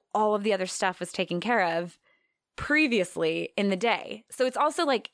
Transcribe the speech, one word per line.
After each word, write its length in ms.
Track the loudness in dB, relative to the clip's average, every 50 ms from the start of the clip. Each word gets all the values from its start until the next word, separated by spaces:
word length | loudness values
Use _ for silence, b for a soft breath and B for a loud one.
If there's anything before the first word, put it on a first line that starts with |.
| _ _ _
all 200 | 0 2 2 2
of 80 | 2 2
the 100 | 0 0
other 140 | 0 -2
stuff 320 | -4 -4 -2 -2 -2 -2 -2
was 140 | -8 -8 -4
taken 260 | -4 -4 -2 -2 -4
care 400 | 0 0 2 2 2 2 0 -2
of 180 | -4 -6 -10 _ _ _ _ _ _ _ _ _ _ _ _
previously 920 | -12 -2 0 2 4 4 4 4 2 0 0 -2 -2 -2 0 0 -2 -4 -6 -2
in 120 | 0 2 2
the 80 | 2
day. 480 | 2 2 0 0 0 -2 -8 -12 -14 -14 _
So 160 | -2 0 0
it's 100 | 0 2
also 280 | 2 0 0 2 0 0
like, 260 | 2 0 0 -2 -6